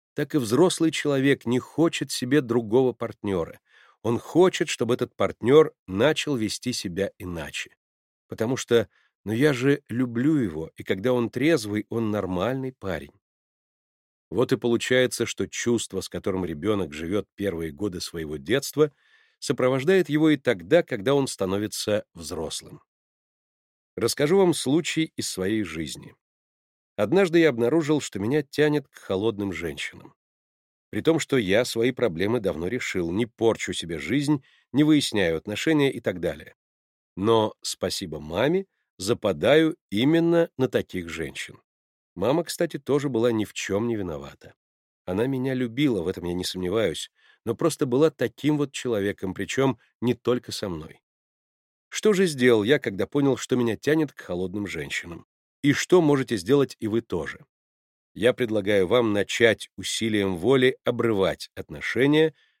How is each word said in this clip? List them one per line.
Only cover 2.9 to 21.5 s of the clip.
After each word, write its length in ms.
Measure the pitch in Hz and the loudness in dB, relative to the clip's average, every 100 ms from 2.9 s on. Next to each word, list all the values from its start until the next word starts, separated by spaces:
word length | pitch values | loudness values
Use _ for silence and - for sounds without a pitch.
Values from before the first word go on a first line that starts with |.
партнера. 680 | 113 113 - 104 92 80 - _ _ _ _ | 0 -8 -6 -4 -2 -2 -8 _ _ _ _
Он 160 | 107 117 | -4 -4
хочет, 500 | - 156 185 - 165 | 0 4 4 4 -4
чтобы 260 | - 113 | -4 -2
этот 220 | 120 - - | -2 -4 -2
партнер 580 | 95 - 110 147 147 - - | -4 0 6 6 6 0 -8
начал 500 | 95 139 151 - 131 | 0 0 0 -2 -4
вести 360 | 107 - 127 | -4 -4 -6
себя 380 | 120 98 85 95 - | -6 -6 -4 -4 -6
иначе. 580 | 90 85 73 - - _ _ _ _ _ _ | -10 -10 -10 -10 -12 _ _ _ _ _ _
Потому 280 | - 113 131 | -4 -2 -2
что, 320 | - 117 104 _ _ _ | 2 2 2 _ _ _
«Ну 80 | 98 | -4
я 200 | 113 151 | 0 2
же 300 | 123 131 143 - | 2 2 0 -2
люблю 480 | 113 127 117 143 156 | -4 -2 0 0 0
его, 340 | 107 78 80 - | 0 -4 -10 -10
и 60 | |
когда 300 | - 98 113 | -6 -4 0
он 180 | 123 117 | 0 -2
трезвый, 560 | - 147 160 107 104 - | -2 0 0 -2 -6 -4
он 220 | 113 110 | -4 -2
нормальный 640 | 104 92 90 104 131 131 | -2 -2 -2 -2 -4 -8
парень». 420 | - 98 80 71 _ _ _ _ _ _ _ _ _ _ _ _ | -8 -8 -8 -10 _ _ _ _ _ _ _ _ _ _ _ _
Вот 240 | 90 127 | -2 0
и 40 | 117 | 0
получается, 680 | 123 117 - 127 127 - | 2 0 2 2 2 0
что 220 | 117 - 98 | -4 -4 -6
чувство, 540 | - - 113 - 95 | -4 0 0 -2 -8
с 80 | - | -8
которым 360 | 90 101 92 | -6 -4 -4
ребенок 480 | 87 76 92 104 80 | -4 -4 -2 -2 -4
живет 340 | 73 82 101 - | -8 -4 -4 -6
первые 360 | - 98 85 82 | -6 -6 -4 -6
годы 300 | 71 101 87 | -6 -6 -6
своего 360 | - 85 78 76 | -10 -8 -8 -8
детства, 560 | 67 139 - 143 151 - _ _ _ _ | -2 -2 -2 0 0 0 _ _ _ _
сопровождает 720 | - 127 127 131 143 190 165 | -6 0 2 2 2 2 2
его 200 | 147 156 | 2 4
и 60 | 147 | 4
тогда, 460 | 127 101 85 165 | 0 -2 2 2
когда 320 | 165 117 98 | 2 -2 0
он 120 | 143 131 | 0 0
становится 800 | - 95 | -2 -2